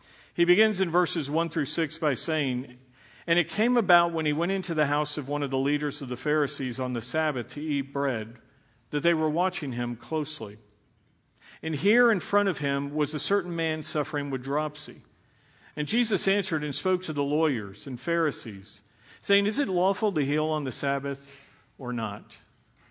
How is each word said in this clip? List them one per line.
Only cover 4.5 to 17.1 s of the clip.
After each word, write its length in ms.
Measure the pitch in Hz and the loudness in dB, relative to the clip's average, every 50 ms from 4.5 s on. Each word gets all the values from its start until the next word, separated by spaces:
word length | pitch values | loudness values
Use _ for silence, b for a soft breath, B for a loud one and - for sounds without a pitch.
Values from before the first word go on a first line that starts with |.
| 196 | 0
into 200 | 196 180 - 170 | -2 -2 -2 0
the 120 | 151 151 | 0 2
house 320 | 143 147 147 151 143 - - | 2 2 0 0 0 -2 -6
of 100 | 135 127 | -4 -4
one 160 | 143 147 147 | -2 -2 -2
of 80 | 135 | 0
the 60 | 131 131 | 0 0
leaders 440 | 135 139 147 147 147 147 139 - | 2 2 0 0 0 -2 -4 -6
of 60 | 139 123 | -6 -6
the 80 | 127 | -6
Pharisees 640 | 117 - 151 151 156 147 135 - - 139 127 117 117 | -4 0 0 2 2 2 0 -2 -4 -4 -4 -4 -4
on 140 | 131 127 127 | -4 -2 -2
the 80 | 120 | -4
Sabbath 480 | 110 - - 160 160 156 143 127 117 - - | -4 -2 -2 0 0 0 0 -2 -4 -6 -8
to 60 | 143 | -8
eat 300 | 151 160 147 143 135 131 | -4 -2 -2 -2 -2 -4
bread, 440 | 139 139 143 139 127 110 107 110 120 - - b b b b b b b b b | -4 -2 -2 0 0 -2 -4 -8 -12 -18 -20 b b b b b b b b b
that 120 | - 147 139 | -4 0 2
they 100 | 170 170 | 2 2
were 160 | 156 156 156 | 4 2 0
watching 440 | 151 160 180 185 175 - - 139 120 | 2 2 0 0 -2 -4 -6 -6 -4
him 240 | 120 123 120 120 117 | -4 -4 -4 -6 -8
closely. 600 | - - 160 156 151 143 - - 117 101 104 110 - _ _ _ _ _ _ _ _ _ _ _ _ _ _ B B B B B | -8 -4 -4 -4 -4 -4 -6 -8 -10 -10 -12 -14 -20 _ _ _ _ _ _ _ _ _ _ _ _ _ _ B B B B B
And 140 | B 160 160 | B -4 -4
here 340 | 139 127 202 220 240 247 240 | 0 2 4 6 6 6 4
in 120 | 220 185 | 4 2
front 260 | - - - 202 202 202 | 0 2 2 2 2 2
of 120 | 165 - | 0 0
him 360 | 147 143 139 139 143 143 147 | -2 -2 -2 -2 -2 -2 0
was 180 | 151 151 139 - | 0 0 0 0
a 60 | 151 | -2
certain 340 | - - 196 202 170 175 170 | -2 0 0 0 0 -2 -4
man 300 | 165 165 160 156 160 151 | -4 -2 -2 -2 -2 -4
suffering 460 | - - 156 143 - - 147 143 143 | -4 -2 -2 -2 -2 -2 -4 -4 -2
with 140 | 139 131 123 | -4 -4 -4
dropsy. 580 | 135 139 151 151 151 147 - - - 110 - - _ _ _ b b b b b b b b b b b | -2 -2 0 -2 -2 -6 -8 -12 -14 -14 -16 -20 _ _ _ b b b b b b b b b b b
And 140 | - 151 143 | -6 -4 -2
Jesus 360 | 202 240 247 220 220 190 - | 0 0 0 2 2 2 2
answered 380 | 196 196 202 190 - 170 151 147 | 2 2 2 0 0 -2 -2 -2
and 100 | 151 139 | -2 -4
spoke 300 | - - 190 185 180 185 | -2 0 0 0 0 0
to 80 | - | -2